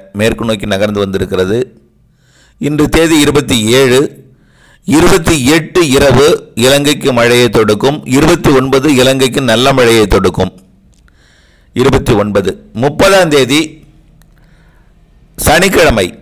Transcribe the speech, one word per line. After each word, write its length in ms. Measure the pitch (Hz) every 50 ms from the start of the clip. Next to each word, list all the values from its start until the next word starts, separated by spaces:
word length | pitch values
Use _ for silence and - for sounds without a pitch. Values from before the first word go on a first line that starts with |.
| - - - 101
மேற்கு 280 | 110 113 110 107 113 113
நோக்கி 200 | 113 101 107 104 98
நகர்ந்து 300 | 95 104 107 104 101 98
வந்திருக்கிறது. 540 | 95 95 95 95 92 95 92 92 92 107 123 131 - _ _ _ _ _ _ _ _ _ _ _ _ _ _ _ _ _ -
இன்று 260 | 143 143 151 147 151 127 -
தேதி 220 | 160 165 160 165 151 147
இருபத்தி 320 | 147 139 147 - - 135 117 107 110 120 135
ஏழு, 180 | 139 127 123 135 151 - - - - _ _ _ _ _ _ _ _ _ _ _ _ -
இருபத்தி 480 | - - 180 185 196 180 160 - 165 143 123 131 160 165
எட்டு 260 | 160 - - 185 165 139 127 139
இரவு 320 | 143 139 127 131 143 160 175 - - - - 113 120 131
இலங்கைக்கு 440 | 139 143 143 147 143 - - 139 123 120
மழையை 300 | 117 120 123 120 123 113 104 120
தொடுக்கும், 400 | 107 107 107 101 123 139 147 - - 123 127 143
இருபத்தி 360 | 156 160 175 151 - 151 139 131
ஒன்பது 260 | 131 135 135 135 131 156 139 123
இலங்கைக்கு 420 | 123 131 135 135 131 127 107 147 135 120
நல்ல 240 | 110 113 127 139 135 131
மழையை 260 | 123 117 117 113 107 92 107
தொடுக்கும். 400 | 98 95 95 - - 92 90 - - - _ _ _ _ _ _ _ _ _ _ _ _ _ _ _ _ _ _ _ _ _ -
இருபத்தி 400 | 113 127 131 123 131 92 - 113 101 101
ஒன்பது, 300 | 104 101 101 92 - - - - - - 110 131
முப்பதாம் 500 | 147 151 - - 196 196 190 180 160 147 139
தேதி 240 | 127 120 143 160 160 151 - - - - _ _ _ _ _ _ - - _ _ - _ _ _ _ _ _ _ _ _ _ _ _ _ _ _ _ _ _ -
சனிக்கிழமை, 720 | - - 147 170 190 196 - - 165 147 117 107 92 - - -